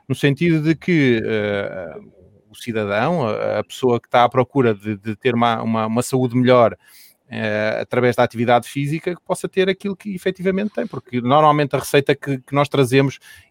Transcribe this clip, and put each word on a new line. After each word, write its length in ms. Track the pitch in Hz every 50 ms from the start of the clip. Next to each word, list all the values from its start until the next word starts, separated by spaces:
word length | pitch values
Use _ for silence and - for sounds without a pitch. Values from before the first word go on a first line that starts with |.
| _ -
no 60 | 135
sentido 480 | - - 143 139 - 170 170 160 156
de 120 | 147 160 156
que, 460 | - - 180 175 156 139 127 117 110
eh, 760 | 107 110 110 107 104 104 101 101 101 - 95 95 87 78 73 - 104 107 _ _ - 101 104 _ _ _
o 40 | 107
cidadão, 720 | - - 123 110 110 107 101 101 107 123 160 180 165 127 107
a, 300 | 104 110 107 107 104 104
a 60 | -
pessoa 360 | - - - 131 123 120 113
que 60 | -
está 180 | _ - 123 120
à 40 | 120
procura 440 | - 131 123 - - 139 120 113 107
de, 220 | 98 101 107 107
de 180 | 98 104 110 107
ter 200 | - - 127 117
uma, 260 | 117 117 117 113 117
uma, 260 | 117 113 113 113 110
uma 140 | 110 113 123
saúde 340 | 123 - 135 131 127 120 117
melhor, 400 | 127 123 123 123 123 117 104 104 - _ _ - - - - _ _ _ -
eh, 460 | 113 110 110 107 104 107 107 110 117 113
através 380 | 107 - 120 123 123 123 117
da 60 | -
atividade 480 | 123 - - 113 120 117 120 120 113 -
física, 440 | - 139 143 139 160 160 - 185 175
que 60 | -
possa 260 | _ - 185 - -
ter 220 | 170 - 190 185 196
aquilo 260 | 185 - - 202 190
que 200 | - - 208 185
efetivamente 560 | 180 - 190 185 - 175 190 185 190 208 208 -
tem, 120 | 240 240
porque 340 | - - 127 - _ 123 123
normalmente 560 | 117 123 139 151 156 151 147 151 147 139 -
a 20 | 131
receita 360 | - - - 143 139 - 143
que, 240 | - - 143 139 127
que 160 | - - 139
nós 120 | 143 143
trazemos, 520 | - - 139 135 117 131 135 139 135 - - _ - - - _ _